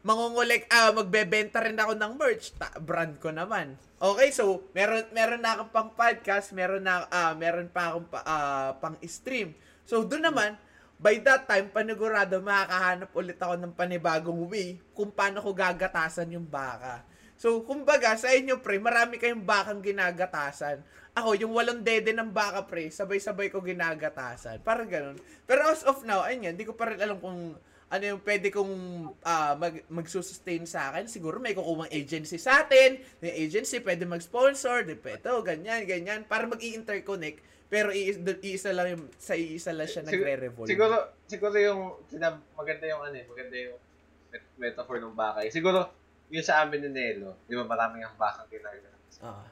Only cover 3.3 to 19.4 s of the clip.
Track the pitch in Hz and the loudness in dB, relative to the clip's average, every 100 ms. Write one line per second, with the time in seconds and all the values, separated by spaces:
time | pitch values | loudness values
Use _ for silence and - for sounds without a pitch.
3.3 | 160 185 208 147 135 - _ 190 202 277 | -6 -4 -4 -4 -12 -20 _ 2 6 6
4.3 | 269 202 180 - 180 208 226 220 226 226 | 6 2 2 -2 0 2 2 -2 2 2
5.3 | 233 226 220 220 226 220 - 233 233 202 | 2 0 0 0 -2 -2 2 2 4 0
6.3 | 202 202 190 180 190 190 180 - 180 165 | 0 -2 -2 0 0 0 0 0 2 2
7.3 | 160 165 170 175 180 170 165 165 - 151 | 2 0 0 -2 -2 -2 -2 -6 -8 -2
8.3 | 156 143 139 135 135 160 160 170 - 247 | 0 2 0 -2 -4 -6 -8 -14 -10 -4
9.3 | 254 180 151 - _ - 233 190 302 330 | -4 -4 -10 -20 _ 0 0 2 0 2
10.3 | 269 208 208 _ - - _ 180 220 254 | 2 0 -2 _ -20 -20 _ 4 6 6
11.3 | 269 - 202 202 214 220 214 220 214 190 | 6 6 2 2 -2 -2 0 0 2 2
12.3 | 190 196 202 190 185 185 180 185 - 180 | 0 2 2 2 2 2 0 -2 -4 -4
13.3 | 175 180 175 175 170 180 175 170 160 170 | -4 -2 -2 -4 -4 -2 0 2 0 0
14.3 | 170 170 208 180 180 _ - 208 202 196 | -4 -2 -4 -4 -8 _ -6 -4 0 0
15.3 | 196 208 185 185 175 185 175 160 170 170 | 0 -4 0 0 0 -2 0 -2 -2 -6
16.3 | 170 165 143 131 117 127 120 - - - | -6 -8 -6 -6 -8 -10 -12 -14 -20 -20
17.3 | _ 226 233 226 277 269 285 240 220 247 | _ 0 0 -2 0 4 4 4 2 4
18.3 | 262 269 254 240 196 226 240 233 240 240 | 4 4 -2 0 0 4 4 2 2 -2
19.3 | 233 | -2